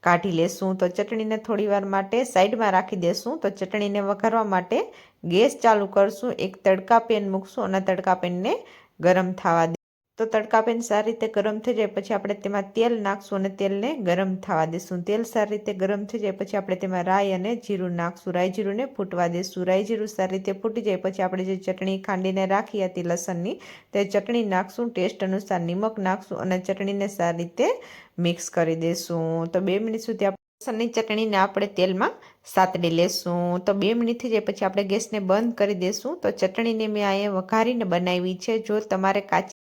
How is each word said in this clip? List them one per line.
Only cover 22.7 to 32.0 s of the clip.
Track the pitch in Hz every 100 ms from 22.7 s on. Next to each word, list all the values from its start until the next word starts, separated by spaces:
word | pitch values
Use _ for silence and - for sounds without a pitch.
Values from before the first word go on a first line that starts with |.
| 208 185
હતી | 180 170
લસણની, | 170 185 175 185 359 - - _
તે | 202 202
ચટણી | 202 202 240 214
નાખશું, | 185 190 - 240 214
ટેસ્ટ | 185 - 190
અનુસાર | 190 196 180 170
નિમક | 180 220 220 185
નાખશું | 196 - -
અને | 180 185 185
ચટણીને | 190 196 202 196
સારી | 196 170 170
રીતે | 170 - 311 508 - - - -
મિક્સ | 175 175 -
કરી | - 165 165
દેશું. | 165 170 - 170 160 165 165
તો | 180 190
બે | 190
મિનિટ | 226 220 226
સુધી | 196 196
આપણે | 190 _ _
લસણની | - 226 233 233
ચટણીને | 220 214 220 196
આપણે | 196 196 202 -
તેલમાં | 185 185